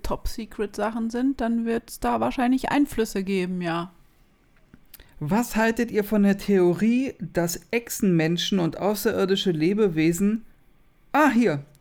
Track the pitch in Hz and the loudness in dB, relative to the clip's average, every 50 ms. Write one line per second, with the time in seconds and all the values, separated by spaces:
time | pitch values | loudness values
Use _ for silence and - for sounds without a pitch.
0 | - - - - - - - - 220 - - - 208 202 - - 208 220 220 233 | -4 -6 -4 -4 -4 -6 -6 -8 -12 -10 -8 -6 -8 -6 -4 -4 -4 -4 -2 -4
1 | 226 226 233 240 254 277 277 - 247 233 233 233 233 226 226 233 - - - - | -6 -4 -2 -2 0 -2 -2 -2 -2 -2 -2 -2 -2 -2 -2 -4 -4 -8 -10 -4
2 | - 240 240 220 226 247 - - 240 247 262 262 - - - 285 294 - - 226 | -2 -2 -2 0 -2 -2 -2 0 0 2 2 0 0 0 0 0 0 0 0 -2
3 | 226 - - 196 190 190 196 185 180 180 185 180 180 165 165 170 170 185 - _ | -2 -2 -2 -4 -4 -2 -2 -2 -2 -2 -4 -4 -4 -4 -4 -4 -6 -8 -12 _
4 | - _ _ _ _ _ _ _ _ _ _ _ _ _ - - - - - - | -20 _ _ _ _ _ _ _ _ _ _ _ _ _ -20 -20 -20 -20 -20 -20
5 | - _ - - 151 147 190 233 240 - - 214 220 226 233 233 233 233 - 208 | -20 _ -14 -8 -4 0 0 0 0 0 0 0 2 2 2 0 -2 -2 0 -2
6 | 202 - 214 208 202 202 196 202 - - 202 185 180 180 170 170 208 226 240 254 | 0 0 2 4 4 4 2 2 2 2 4 4 4 4 2 2 2 2 2 2
7 | 269 247 - - 185 160 - 180 170 170 - - - - - 240 233 - - - | 0 -4 -6 -10 -10 -6 -2 -2 -2 -2 -4 -6 -8 -6 -6 -6 -4 -6 -6 -2
8 | 220 190 175 160 156 165 175 170 - - 202 185 165 160 - - 175 202 214 202 | 0 2 4 4 2 2 0 -2 -2 -2 0 0 0 -2 -2 -2 -2 -2 -2 0
9 | - 220 185 185 196 185 196 185 - 190 165 151 156 180 208 208 220 190 156 160 | 0 0 0 0 0 0 0 0 0 0 0 2 2 0 2 2 2 2 2 2
10 | 156 165 170 175 196 208 220 226 - - - _ _ _ _ _ _ _ _ _ | 2 2 2 2 0 0 0 -2 -6 -10 -20 _ _ _ _ _ _ _ _ _
11 | _ _ - 277 311 269 226 233 240 175 151 143 139 - - _ | _ _ 2 4 4 4 4 4 4 2 2 -2 -6 -12 -20 _